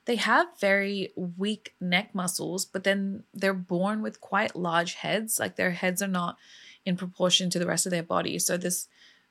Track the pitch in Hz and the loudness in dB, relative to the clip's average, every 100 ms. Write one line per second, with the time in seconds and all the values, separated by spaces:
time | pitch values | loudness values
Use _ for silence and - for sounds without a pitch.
0 | - 233 202 247 349 - 202 196 196 202 | -4 0 4 4 4 2 2 4 2 -2
1 | 185 - 180 175 202 214 - - 180 180 | -4 -4 -6 -2 -2 -2 -8 -8 0 2
2 | 226 196 180 - 156 180 - 196 190 196 | 0 -4 -2 -2 -4 -4 -4 -2 0 0
3 | 196 196 - 202 196 190 180 175 190 214 | 0 -6 -10 -2 0 0 0 0 0 -2
4 | 214 - - 196 214 - 175 165 175 - | -4 -8 -2 0 0 -2 0 2 0 -2
5 | 156 185 220 - 196 - 185 175 185 180 | -2 -2 0 -2 -2 0 0 2 0 0
6 | 196 185 170 - - - - - - 180 | -2 -2 -2 -6 -14 -20 -20 -10 -2 -2
7 | 185 - 180 180 185 175 175 165 190 175 | -2 0 2 4 2 0 0 0 0 -2
8 | 165 180 170 - - 175 180 180 - _ | 0 0 0 -2 0 0 -2 -4 -6 _
9 | - _ _ | -20 _ _